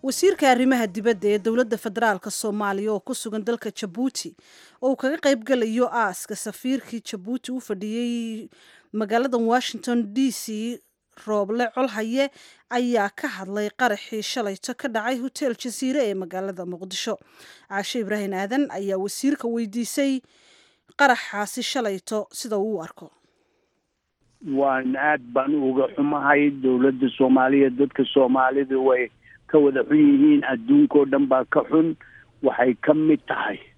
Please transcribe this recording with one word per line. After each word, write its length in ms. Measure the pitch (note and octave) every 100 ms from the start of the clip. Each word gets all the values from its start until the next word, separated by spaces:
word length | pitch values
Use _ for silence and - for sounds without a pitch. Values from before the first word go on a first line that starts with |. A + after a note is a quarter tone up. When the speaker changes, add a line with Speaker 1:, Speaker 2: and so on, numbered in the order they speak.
Speaker 1:
Wasiirka 480 | C4 - F#4 F#4+ C#4+
arrimaha 360 | B3 B3+ B3+ A3
dibadda 420 | F#3 G#3+ G#3 G#3
ee 100 | G#3
dowladda 380 | G#3 A#3 A#3 G#3+
federaalka 520 | G#3 G3 A3+ F#3+ G#3+
Soomaaliya 600 | - A3 G#3 G3+ G3 G#3+
oo 80 | G#3
ku 140 | -
sugan 300 | B3 A3+ G#3+
dalka 260 | G3+ A#3 A3
Jabuuti, 640 | - G3+ F3+ C4 - - _ _ - - _
oo 80 | B3+
uu 40 | C4
kaga 200 | C4 D#4+
qayb 240 | C#4 C4+
galayo 440 | A3 B3 A3 A3+ B3
aaska 460 | A#3 G#3 F3+ - G#3
safiirkii 640 | A3 - B3+ C4 - A#3 -
Jabuuti 420 | G#3 F#3 B3+ -
u 80 | B3+
fadhiyey 880 | - G3+ G#3+ A3+ A#3+ A#3 A3+ A3 G#3+ _ _ _ _
magaalada 460 | G#3 G#3 A#3 C4 A#3+
Washington 760 | A3+ B3 A#3+ A3 - A#3+ G#3
D 160 | A3 C4+
C, 480 | - - G#3+ A#3 A#3 _ _ _ _ -
Rooble 400 | G#3+ G3 A3+ A#3+
Colhaye, 560 | - C4 G#3+ A3 B3+ C#4 _ - _ _
ayaa 380 | B3 B3 A#3+ G3+
ka 180 | - D4
hadlay 400 | F#3 F#3+ G3+ G#3
qaraxii 520 | - B3 G3+ - G#3+
shalayto 520 | G3 C4 G#3 F#3+ -
ka 140 | B3 C#4
dhacay 300 | A3+ A3+ C4
Hotel 360 | C4 - C#4
Jazeera 480 | A3+ B3+ - C4 C#4+ A3+
ee 80 |
magaalada 500 | F#3+ F3+ F#3 G3 F#3+ F3+
Muqdisho. 520 | F3 F#3 - - G#3 _ _ - - _
Caashe 320 | G3 G3 B3+
Ibraahin 340 | G3+ G#3+ G3
Aadan 340 | F#3 G3 C4 C#4+
ayaa 280 | F#3+ G3 F#3+
wasiirka 500 | G3 - C4+ D4 A#3
weydiisay 720 | A#3 A3 A3+ A3+ - C#4 C4 _ _ _ _ _ _ _ -
qaraxaasi 640 | C#4+ A#3+ - G3+ G#3 B3+
shalayto 640 | A3+ C4+ A3 F#3+ - G#3+ G3+
sida 280 | - A#3+ G#3
uu 200 | G#3+ G3
u 40 |
arko. 280 | D#3+ - D#3 _ _ _ _ _ _ _ _ _ _ _ _ _
Speaker 2:
Waan 540 | F3+ C3+ C#3 C3 B2+ C3+
aad 240 | D3 D3+ A#2+
baan 220 | B2+ C3+
uga 320 | D3 C3+ C3 C3
xumahay. 560 | - C#3+ D3 C#3 D3 D3
Dowladda 560 | C#3 C3 B2+ C3+ C3 C3 -
Soomaaliya, 540 | C3 C3 C3 C#3 C3+
dadka 320 | B2 C#3 -
Soomaalida 680 | B2+ C#3+ B2+ C3 C3 C#3 C3
way 320 | C3+ C3 B2+ A#2 _ _ - -
ka 120 | D#3
wada 260 | C#3+ C3 A2+
xun 140 | D3+
yihiin. 400 | D3 C#3 D3+ D3
Adduunkoo 640 | B2+ B2 A2+ C#3+ D3+ D3 C3+
dhan 220 | C#3 C#3
baa 140 | C3
ka 180 | B2 D3+ -
xun. 240 | D#3+ E3 D#3 - - _ _
Waxay 320 | C3+ - B2+ A2+
ka 120 | -
mid 260 | D#3 D#3 D3+ -
tahay 300 | G#2 G#2+ G2+ -